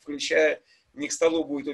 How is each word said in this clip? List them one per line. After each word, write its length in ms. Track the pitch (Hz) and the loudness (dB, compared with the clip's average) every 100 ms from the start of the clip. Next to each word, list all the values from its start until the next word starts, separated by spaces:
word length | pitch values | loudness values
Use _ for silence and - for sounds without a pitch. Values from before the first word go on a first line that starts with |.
включая, 600 | - 143 - - - - _ _ _ | -12 -8 0 4 4 2 _ _ _
не 140 | - 143 | -10 -8
к 40 | |
столу 320 | - 165 160 | 0 2 2
будет 240 | 143 143 143 | -2 -4 -6